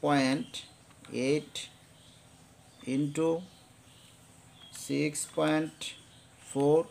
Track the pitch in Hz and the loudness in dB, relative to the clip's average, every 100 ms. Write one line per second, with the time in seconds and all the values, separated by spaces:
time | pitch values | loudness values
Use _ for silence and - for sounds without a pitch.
0 | 147 143 131 143 - - - - - - | 4 4 4 0 -4 -12 -16 -20 -20 -20
1 | - 117 131 151 147 - - - - - | -8 -2 0 0 -2 -12 -14 -18 -20 -20
2 | - - - - - - - - - 135 | -20 -20 -20 -20 -20 -20 -20 -14 -4 0
3 | 147 143 160 165 185 - - - - - | 0 0 0 0 -6 -20 -20 -20 -20 -20
4 | - - - - - - - - - 143 | -20 -20 -20 -20 -20 -20 -20 -16 -4 0
5 | 151 147 - - 156 156 156 - - - | 0 -2 -6 0 2 2 -2 -8 -12 -12
6 | - - - - - 139 143 156 165 | -20 -20 -20 -20 -8 0 4 4 2